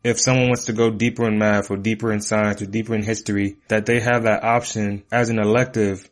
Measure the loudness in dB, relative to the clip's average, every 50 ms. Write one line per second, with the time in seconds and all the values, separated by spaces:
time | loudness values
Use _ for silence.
0 | -2 -2 0 0 2 2 2 4 4 2 0 0 -2 -2 0 2 2 2 2 0
1 | 0 0 0 0 0 0 2 2 2 2 2 0 0 -2 -4 -4 -2 -2 -2 -2
2 | -2 -2 -2 -2 -2 -2 0 0 0 0 -2 -4 -6 -6 -4 -4 -4 -2 -4 -2
3 | -2 -4 -4 -4 -4 -2 -2 0 -2 -2 -4 -10 _ -2 0 0 2 2 0 2
4 | 2 2 2 2 2 2 0 2 2 2 2 2 0 -2 -4 -4 -2 -2 -4 -6
5 | -6 _ 0 0 0 0 0 0 2 2 2 2 2 0 0 0 0 0 -2 -4
6 | -10 _